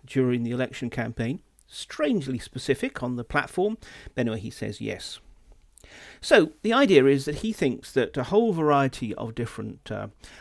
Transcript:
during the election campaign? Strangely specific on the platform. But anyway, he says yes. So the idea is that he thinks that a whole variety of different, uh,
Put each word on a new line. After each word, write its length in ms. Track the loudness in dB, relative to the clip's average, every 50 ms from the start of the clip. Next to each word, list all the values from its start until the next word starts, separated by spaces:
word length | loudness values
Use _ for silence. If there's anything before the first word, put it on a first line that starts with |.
| -20
during 380 | -2 0 2 2 2 2 0
the 80 | -2 -2
election 400 | -2 -2 -4 -4 -6 -8 -8 -6
campaign? 520 | -4 -4 -6 -6 -4 -4 -4 -4 -4 -6 -10 _ _ _ _ _
Strangely 720 | -16 -16 -16 -12 -4 -2 0 0 0 0 -2 -4 -6 -6
specific 640 | -8 -10 -12 -6 -2 -2 0 0 -2 -6 -6 -6
on 120 | -6 -4 -4
the 100 | -6 -6
platform. 540 | -2 -2 -2 -2 -2 -2 -2 -2 -2 -2 -6 -12 -20 -20 -20 -20 -8 -4
But 80 | -2
anyway, 180 | -2 -2 -2 -4
he 100 | -8 -10
says 300 | -10 -8 -10 -10 -8 -8
yes. 400 | -8 -8 -8 -8 -10 -14 -14 -16 -20 -20 -20 _ _ -20 -20 -20 _ _ _ -20 -20 -20 -20 -20 -20 -20 -20 -14
So 320 | 4 6 6 8 6 4 0 _
the 100 | -2 0
idea 340 | 4 4 6 8 8 8 8
is 180 | 8 6 4 0
that 120 | -4 -6
he 160 | -4 -4 -6
thinks 400 | -2 0 -2 -2 -2 -4 -10 -4
that 240 | -2 -2 -2 0 -4
a 80 | -6 -4
whole 280 | 2 2 4 4 4
variety 640 | 2 2 2 4 4 4 2 0 -2 -4 -8 -8 -6
of 200 | -8 -8 -8 -6
different, 560 | -6 -6 -6 -8 -10 -10 -12 -12 -14 _ -10
uh, 180 | -10 -10 -10 -12 -14 _ -20 -20 -20 -20